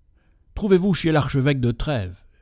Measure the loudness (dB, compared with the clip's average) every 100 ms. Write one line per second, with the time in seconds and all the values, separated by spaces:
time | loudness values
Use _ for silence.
0 | _ _ _ _ _ -6 2 2 2 0
1 | 0 0 0 0 0 0 -2 -2 -4 -4
2 | -6 -12 _ _